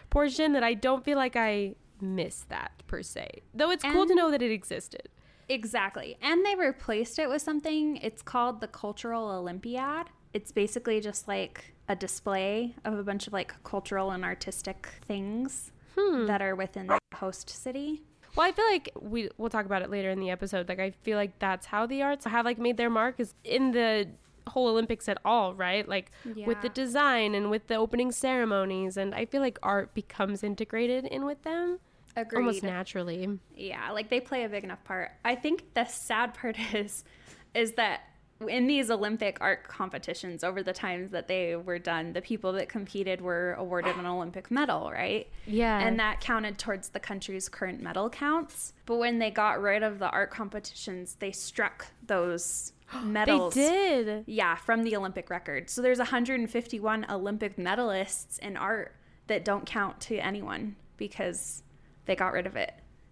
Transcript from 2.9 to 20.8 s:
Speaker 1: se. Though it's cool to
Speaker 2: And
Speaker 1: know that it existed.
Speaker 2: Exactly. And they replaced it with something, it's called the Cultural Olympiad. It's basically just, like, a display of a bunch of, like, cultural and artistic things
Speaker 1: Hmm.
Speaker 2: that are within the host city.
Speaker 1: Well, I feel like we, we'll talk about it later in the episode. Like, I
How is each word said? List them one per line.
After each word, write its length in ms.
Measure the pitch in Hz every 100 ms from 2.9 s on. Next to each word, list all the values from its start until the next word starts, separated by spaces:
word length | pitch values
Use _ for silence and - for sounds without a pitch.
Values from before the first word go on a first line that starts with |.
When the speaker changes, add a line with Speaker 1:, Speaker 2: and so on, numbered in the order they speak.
| -
Speaker 1:
se. 400 | - - - - - 226
Though 160 | 311
it's 120 | 359
cool 220 | 277 330 359
to 60 |
Speaker 2:
And 60 | 359
Speaker 1:
know 120 | 330
that 120 | 294
it 80 | 240
existed. 580 | 220 - - - - - _ - - -
Speaker 2:
Exactly. 680 | 262 220 233 196 - 73 -
And 240 | 269 339 403
they 100 | 392
replaced 640 | 311 269 - 214 233 -
it 100 | 302
with 120 | 285
something, 560 | 302 302 311 311 302 285
it's 240 | - -
called 400 | - 254 240 226
the 60 | 214
Cultural 640 | - 208 208 233 233 220
Olympiad. 800 | 190 180 180 233 247 269 311 339 - -
It's 180 | 214 -
basically 480 | - 208 240 240 220
just, 280 | 208 202 -
like, 460 | 196 190 - - - -
a 80 | 190
display 800 | 185 - - 196 196 214 240 240 214
of 120 | 214
a 60 |
bunch 240 | 202 202 208
of, 60 |
like, 280 | 208 180 -
cultural 480 | - 196 190 196 190
and 120 | 180 180
artistic 640 | 180 - - - 190 - - -
things 680 | 202 196 220 262 - - - - -
Speaker 1:
Hmm. 280 | 403 294 214
Speaker 2:
that 160 | 202
are 140 | 196 190
within 320 | 190 202 185
the 120 | 196 - -
host 340 | 190 185 -
city. 520 | - 262 262 285 311 - _ - -
Speaker 1:
Well, 120 | 339
I 40 |
feel 140 | 392 440
like 240 | 370 - -
we, 300 | 208 226 208 -
we'll 140 | 220
talk 140 | 220 196
about 160 | 196
it 80 | 185
later 180 | 202 190
in 100 | 190
the 120 | 185
episode. 360 | 185 196 190 175
Like, 120 |
I 100 | 185